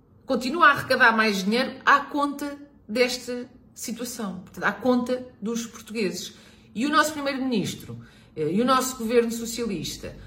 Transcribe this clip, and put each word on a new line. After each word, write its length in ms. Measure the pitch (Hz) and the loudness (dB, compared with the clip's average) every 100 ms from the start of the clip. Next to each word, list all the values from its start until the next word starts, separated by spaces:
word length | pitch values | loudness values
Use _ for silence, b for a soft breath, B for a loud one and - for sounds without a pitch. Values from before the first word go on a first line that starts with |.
| _ _ - | _ _ -2
continua 420 | 262 254 339 302 | -2 0 6 6
a 40 | |
arrecadar 440 | 277 - 254 240 220 | 6 2 4 6 6
mais 300 | 220 196 190 | 2 2 2
dinheiro 260 | 240 233 - - | 0 0 0 4
à 160 | 269 | 4
conta 560 | - 294 285 285 285 285 - _ - | 2 -2 -2 -2 -8 -10 -18 _ -4
desta 600 | 226 247 247 - 247 247 - _ | 0 0 -2 -8 -10 -12 -18 _
situação, 680 | - - 226 240 - 202 180 | -14 -10 -8 -8 -8 -8 -10
portanto, 240 | - - 175 | -14 -6 -4
à 80 | |
conta 520 | 202 254 247 240 254 - - | 0 2 2 0 -4 -6 -10
dos 240 | 202 233 - | -6 -6 -8
portugueses. 680 | - - 220 185 175 - - B B B 202 | -14 -10 -4 -4 -4 -12 -16 B B B -4
E 100 | 285 | 2
o 40 | |
nosso 240 | 302 302 | 4 2
primeiro-ministro, 840 | 302 277 269 262 214 143 - - 117 B B B 160 | 0 -4 -2 0 0 -2 -6 -12 -14 B B B -6
eh, 160 | 151 | -2
e 100 | 190 | 2
o 40 | 254 | 4
nosso 320 | 262 262 - | 4 2 -4
governo 340 | 220 240 233 | 0 2 2
socialista, 840 | 226 226 240 226 170 135 - - - | 0 -6 -6 -6 -6 -6 -10 -12 -14